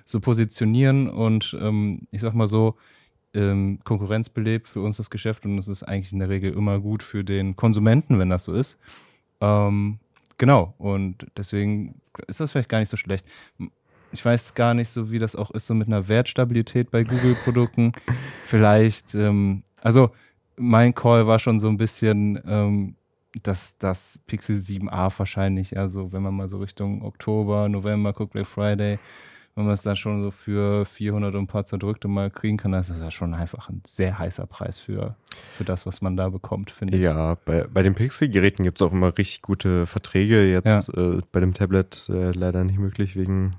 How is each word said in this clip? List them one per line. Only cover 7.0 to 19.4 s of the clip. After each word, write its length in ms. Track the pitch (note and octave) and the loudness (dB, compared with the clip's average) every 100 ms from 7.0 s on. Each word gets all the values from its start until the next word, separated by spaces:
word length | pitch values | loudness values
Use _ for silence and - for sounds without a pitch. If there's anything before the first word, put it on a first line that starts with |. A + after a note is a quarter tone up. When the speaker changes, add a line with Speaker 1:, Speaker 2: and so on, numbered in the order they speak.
Speaker 1:
für 180 | - G#2 | -6 -6
den 320 | G2 G2 F#2+ | -2 -2 -2
Konsumenten, 640 | F#2 A#2 G#2 A2 C3 - G#2+ | 0 2 4 4 4 4 2
wenn 100 | F#2 | 2
das 140 | F2+ | 0
so 120 | - | -2
ist. 220 | F#2 C#3 - - - _ _ _ - | -4 -4 -8 -20 -20 _ _ _ -2
Ähm, 600 | G#2 G#2 G2+ G2+ G#2 G#2+ _ _ _ - | 2 4 2 0 -2 -6 _ _ _ 0
genau, 380 | C3 C3 F2+ - | 4 4 4 -4
und 480 | G2+ G2 F#2+ F#2 - - | -4 -2 -4 -6 -14 -12
deswegen 640 | G2+ G2+ G2+ G#2 G2+ - _ - - | -6 -2 -2 -2 -6 -12 _ -20 -14
ist 140 | - | -8
das 100 | D3+ | -4
vielleicht 180 | C#3+ A#2 | -4 -2
gar 120 | A2 | 0
nicht 100 | G#2+ | -2
so 60 | G#2+ | -4
schlecht. 280 | - F#2+ - - - - - _ _ _ _ | -6 -6 -8 -20 -20 -14 -14 _ _ _ _
Ich 140 | - | -4
weiß 300 | A#2+ A#2+ - | 0 0 0
gar 200 | - A#2+ | 0 2
nicht 140 | A#2+ A#2 | 2 -2
so, 240 | A#2+ A2 | -6 -6
wie 80 | A2+ | -4
das 160 | A2 - | -4 -4
auch 160 | G#2 | -8
ist, 160 | G#2+ - | -6 -2
so 60 | |
mit 120 | A2 G#2+ | -2 0
einer 220 | G#2+ F#2+ | 0 2
Wertstabilität 840 | A2+ B2+ - B2 A#2 A2+ B2 A#2+ | 2 2 0 0 0 0 0 0
bei 140 | A#2 | 0
Google-Produkten. 880 | A#2 B2+ B2+ A#2+ - A#2+ A#2+ - A#2 - - B2 | 0 2 2 2 2 2 2 2 0 0 -4 -6
Speaker 2:
<laughs> 260 | C3 - | -6 -16
Speaker 1:
Vielleicht, 720 | - A2 G#2+ G#2+ A2 - - | 0 4 8 8 6 2 -6
ähm, 480 | G#2 G#2 G#2 | 0 2 4